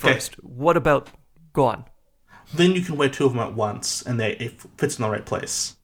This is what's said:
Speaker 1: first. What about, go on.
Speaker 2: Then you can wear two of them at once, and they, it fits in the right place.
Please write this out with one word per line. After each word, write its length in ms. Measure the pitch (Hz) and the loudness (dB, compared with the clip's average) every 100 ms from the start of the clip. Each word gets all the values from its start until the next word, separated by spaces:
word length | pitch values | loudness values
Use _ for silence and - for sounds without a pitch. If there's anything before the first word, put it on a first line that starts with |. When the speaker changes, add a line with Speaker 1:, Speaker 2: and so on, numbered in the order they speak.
| 135 | 2
Speaker 1:
first. 200 | 131 - - | 0 -2 -12
What 320 | - 123 156 160 | -16 -2 2 4
about, 320 | 147 139 - - _ _ - | 4 2 0 -20 _ _ -6
go 120 | - | 0
on. 200 | 127 110 117 _ _ _ _ - - | 0 0 -12 _ _ _ _ -20 -8
Speaker 2:
Then 180 | 151 180 185 | 2 4 4
you 60 | |
can 140 | 175 147 | -2 0
wear 120 | 139 | 0
two 180 | - 135 | 4 2
of 60 | |
them 80 | 120 | 2
at 140 | 110 | -4
once, 480 | 110 104 110 - - | -2 -4 -4 -6 -6
and 180 | - 117 | -4 -2
they, 120 | 107 - | -2 -2
it 240 | 117 - - - | -8 -12 -16 -4
fits 200 | - - | -4 -2
in 40 | |
the 80 | 110 | -2
right 140 | 104 - | -2 -4
place. 480 | - - - - - | -6 -4 -6 -6 -10